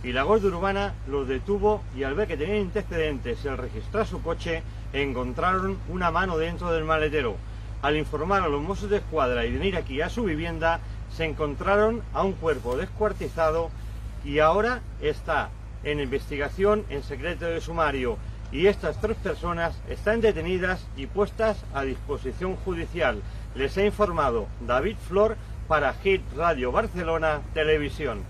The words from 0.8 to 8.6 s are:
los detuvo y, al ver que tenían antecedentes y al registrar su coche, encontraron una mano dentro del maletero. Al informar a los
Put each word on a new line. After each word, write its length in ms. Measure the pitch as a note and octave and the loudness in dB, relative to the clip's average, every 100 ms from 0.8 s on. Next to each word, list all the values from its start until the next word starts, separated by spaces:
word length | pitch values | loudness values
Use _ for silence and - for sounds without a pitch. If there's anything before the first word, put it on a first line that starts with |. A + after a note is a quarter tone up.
| G3+ - - | 0 -4 -2
los 200 | C#3 C3 | -2 0
detuvo 560 | C3 G3 G3+ G#3 G#3 - B2+ | -2 0 2 4 2 -2 -4
y, 80 | |
al 120 | C3+ D3 | -2 0
ver 120 | G#3+ | -2
que 100 | D#3 | -2
tenían 280 | D#3 G#3 F#3+ | 0 0 0
antecedentes 800 | G#3+ - E3+ D#3 C3+ B2 A#2 C#3+ | -2 -2 -2 0 0 -4 -4 -4
y 20 | |
al 100 | C3+ | -4
registrar 500 | - G#2+ - G#3 G#3+ | -4 -6 -4 -2 -2
su 140 | E3+ | -2
coche, 420 | D#3 E3 F3 E3 - - - | -4 -4 -2 -4 -4 -10 -6
encontraron 840 | C#3 C#3 B2+ B2 B2 E3+ F#3+ F#3+ F#3 - | -2 -2 -2 -4 0 2 2 0 -4 -4
una 200 | F3+ F3 | 0 0
mano 280 | E3 F#3+ D#3+ | 2 0 0
dentro 340 | E3 E3+ F3 | -2 -2 -2
del 120 | E3 | 0
maletero. 520 | D#3 D#3+ D3+ D3+ B2 G2 - - - - | 2 2 2 2 0 -2 -8 -10 -10 -2
Al 160 | C#3+ D3+ | 0 0
informar 460 | D3+ D3 D#3+ G3 | 0 -4 0 2
a 60 | F3 | 2
los 120 | C#3+ | 0